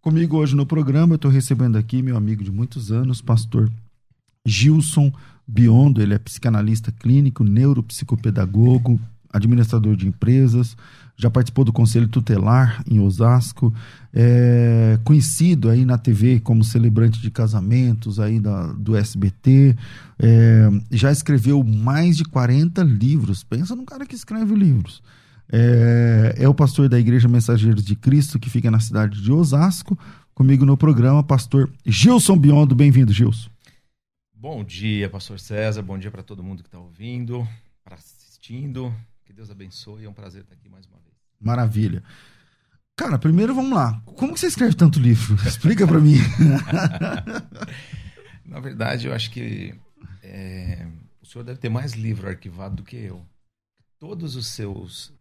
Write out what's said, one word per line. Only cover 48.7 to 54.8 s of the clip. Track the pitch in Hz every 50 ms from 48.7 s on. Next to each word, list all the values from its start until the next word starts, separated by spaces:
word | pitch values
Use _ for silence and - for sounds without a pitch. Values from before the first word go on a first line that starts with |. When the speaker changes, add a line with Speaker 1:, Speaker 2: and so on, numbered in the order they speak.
| 131 110 113 123 139 123 117
Speaker 2:
eu | 131 131
acho | 120 113 113
que, | 113 123 120 113 110 98 95 95 - 110 - _ _ _ - 90 92 95 _
é, | 98 95 98 95 92 92 92 90 90 90 85 85 82 82 80 - _ _ _
o | _
senhor | _ - 120 117
deve | 120 127 131
ter | - 117
mais | 110 123 135 147 117
livro | 110 110 113 110 101 98
arquivado | 98 92 87 _ 95 85 90 95 98 98
do | - 98
que | _ -
eu. | 120 110 95 92 90 87 82 _ _ _ _ _ _ _ _ _ _ _ _ _ _
Todos | 151 160 208 170 165 151 123
os | 127 120
seus | - - - 110 101 98 98